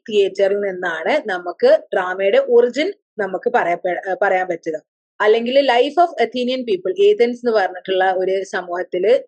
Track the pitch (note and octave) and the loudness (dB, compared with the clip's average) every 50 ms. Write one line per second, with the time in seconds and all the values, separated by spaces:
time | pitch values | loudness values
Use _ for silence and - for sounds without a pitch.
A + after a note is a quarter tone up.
0 | _ - G#3+ G#3 G3 F#3+ F#3+ - G3 F#3+ G3+ G3+ G3+ G3 F#3 F3+ F3+ F3 D#3+ D#3 | _ -2 0 0 0 0 0 0 0 0 0 0 -2 -4 -6 -6 -6 -6 -6 -4
1 | D#3+ G3 C#4 D4+ - G#3+ F#3 F3+ F3 F3 E3+ - A#3+ B3+ D#4 D#4 - - - G3 | -2 -2 -2 -2 -2 -4 -6 -6 -6 -8 -2 2 4 4 4 4 2 -2 -4 -4
2 | F#3 F3+ F#3 F#3+ G3 G3 G3+ C4+ C#4 B3+ A#3+ A#3 A#3+ B3 A3 C4 D#4 G4 G4+ - | -4 -4 -4 -2 0 2 2 2 2 4 4 4 4 4 0 -2 -4 -4 -6 -8
3 | _ _ _ - G3+ F#3+ F#3 F3 - - - A#3 F3 E3+ F3 E3+ - F3+ F3 - | _ _ _ -8 -6 -6 -6 -6 -4 -2 0 0 0 0 -2 -2 -4 -4 -6 -6
4 | - F#3+ F#3 F3+ G#3 G3 F#3+ F#3 F#3 F3+ F3 E3+ - E3 D#3 D3 - _ _ _ | -6 -6 -4 0 0 0 2 0 0 -4 -6 -6 -6 -8 -8 -8 -10 _ _ _
5 | _ _ _ - G3+ G#3+ A3 A#3 A#3 A#3+ C4 C#4 C#4+ C4 A#3 A#3+ B3+ D4 C#4+ F4 | _ _ _ 0 2 2 2 2 2 2 2 2 2 4 4 2 2 2 2 2
6 | F4 E4+ D4 - A#3 A3 - B3 B3 A#3+ C4 C4 B3 A#3 G3 F3+ - F#3+ F#3 F#3+ | 2 2 0 -2 -4 -2 -2 -4 -4 -4 -4 -4 -4 -4 -4 -4 -2 -4 0 2
7 | G3+ G3+ G#3 G3+ A#3+ A#3+ B3 A#3+ A#3 A#3+ A3 G#3+ F#3+ F3 F3+ F3+ - F#3+ F#3+ F#3 | 4 4 4 4 2 0 -2 -2 -2 0 0 0 0 -2 -4 -8 -6 -4 0 0
8 | F#3 F#3+ F#3 F#3 F#3 F#3+ F#3+ F#3+ F#3+ - - F#3+ F3+ F3 F3 F3+ F3 - - F3+ | 2 2 0 0 0 -2 -2 -2 -4 -6 -8 -8 -8 -6 -8 -8 -6 -6 -4 0
9 | F#3 G#3+ B3+ - - | 2 2 2 2 0